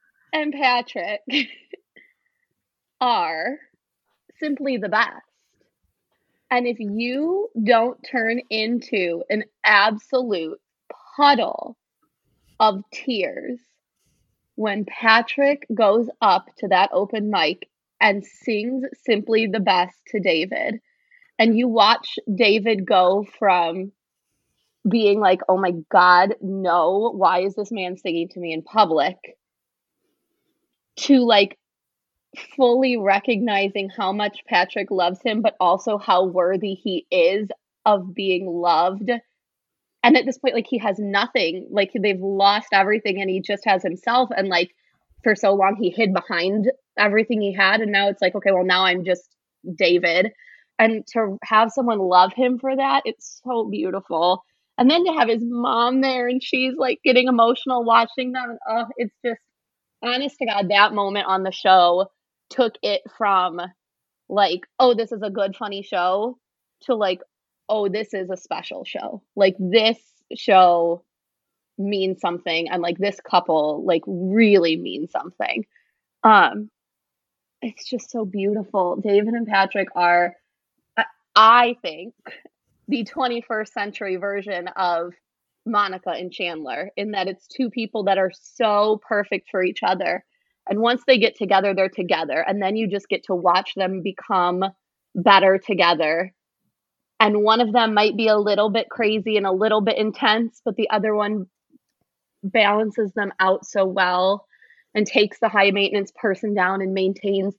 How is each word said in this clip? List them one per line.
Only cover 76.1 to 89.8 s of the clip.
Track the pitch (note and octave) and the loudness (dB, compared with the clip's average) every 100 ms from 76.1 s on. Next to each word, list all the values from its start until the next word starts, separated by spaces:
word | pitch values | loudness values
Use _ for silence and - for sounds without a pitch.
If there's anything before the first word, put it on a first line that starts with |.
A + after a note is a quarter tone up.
| _ | _
Um, | A3 G#3 E3 G#3 G#3+ _ _ _ _ _ _ _ _ - | 6 6 6 0 -12 _ _ _ _ _ _ _ _ -14
it's | A#3 - - | -12 -12 -10
just | A#3+ - | -10 -8
so | A#3 | -8
beautiful. | G#3 G3 G3 G#3+ G3 G3+ C4 - | -6 -4 -2 -2 -2 -2 -2 -2
David | G#3 G3+ G#3+ | 0 2 2
and | A#3 G#3+ | -4 0
Patrick | G3 F#3+ G3+ F#3 F3 | 0 2 0 -4 0
are, | F3 F3 F3 - _ _ _ _ _ - | 2 4 2 -4 _ _ _ _ _ -6
I, | - _ _ G#3 | -6 _ _ 6
I | A3 A#3+ A#3+ A#3+ | 8 8 4 -2
think, | F3 D#3 G#3 _ - - _ _ _ _ - | -10 -10 -16 _ -20 -20 _ _ _ _ -6
the | A#3 | -4
twenty-first | G#3 D#4 B3+ A#3 - A3 G#3+ | -4 -4 -4 -4 -6 -6 -6
century | A3 G#3 - G3 F#3 | -8 -8 -8 -6 -6
version | G3+ G3+ G3 F3 F3+ - | -6 -6 -6 -8 -8 -4
of | F3+ E3+ F3 - _ _ _ _ A3+ | -2 -2 -4 -12 _ _ _ _ -4
Monica | G#3 G3+ F#3 F#3 | -2 -2 -4 -8
and | D3+ F3+ | -8 -8
Chandler, | - F3 D#3+ C#3 B2 F#3 - | -8 -8 -8 -10 -10 -10 -8
in | G#3 | -6
that | G3+ F#3 | -6 -6
it's | F#3+ _ | -8 _
two | - B3 | -6 -6
people | A#3+ A3 A3 G3 | -4 -6 -4 0
that | F#3+ | 0
are | F#3+ | -2
so | - _ - A3 G#3 G#3+ G#3+ - | -6 _ -2 0 2 2 0 -2
perfect | G#3 G3+ G3 - | -4 -2 -6 -6
for | F#3+ | -2
each | F#3 - | -2 -2